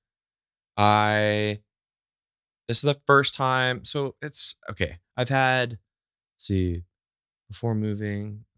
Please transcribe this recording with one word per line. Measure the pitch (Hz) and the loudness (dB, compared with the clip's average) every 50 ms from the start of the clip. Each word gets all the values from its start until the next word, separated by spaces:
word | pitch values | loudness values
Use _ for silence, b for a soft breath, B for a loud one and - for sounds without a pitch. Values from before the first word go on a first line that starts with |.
| _ _ _ _ _ _ _ _ _ _ _ _ _ _ _ | _ _ _ _ _ _ _ _ _ _ _ _ _ _ _
I, | 104 104 104 104 107 107 107 107 107 107 104 104 107 107 107 107 107 - _ _ _ _ _ _ _ _ _ _ _ _ _ _ _ _ _ _ _ _ - | 4 6 6 6 6 4 4 2 2 2 2 0 0 0 -2 -4 -6 -10 _ _ _ _ _ _ _ _ _ _ _ _ _ _ _ _ _ _ _ _ -2
this | 113 - | -2 0
is | |
the | 139 147 139 - _ | 0 0 -2 0 _
first | - 139 139 139 - - | 4 4 4 4 2 -2
time, | - 135 131 131 131 127 127 123 101 90 | -2 0 0 2 2 0 0 -2 -4 -6
so | - - 143 139 131 - _ | -6 -4 -4 -4 -6 -8 _
it's, | - 147 - - - - - - - - | -10 -6 -2 -2 -2 -2 -2 -6 -12 -14
okay. | 101 - 92 - 85 - _ _ _ | -6 -6 -6 -6 -6 -12 _ _ _
I've | 127 123 123 | -4 -2 0
had, | 135 135 131 131 131 127 123 120 | 2 2 2 2 2 2 0 -2
let's | 117 - _ _ _ _ _ _ _ _ _ _ _ - - | -6 -12 _ _ _ _ _ _ _ _ _ _ _ -10 -6
see, | - 98 95 92 87 85 87 - - _ _ _ _ _ _ _ _ _ _ _ - | -2 -2 0 0 -2 -4 -6 -10 -14 _ _ _ _ _ _ _ _ _ _ _ -20
before | 101 - 120 117 110 | -12 -6 -4 -4 -2
moving, | 107 107 107 101 104 107 104 101 104 104 107 101 107 113 _ _ | -2 -2 -4 -4 -6 -6 -6 -6 -8 -8 -10 -14 -16 -18 _ _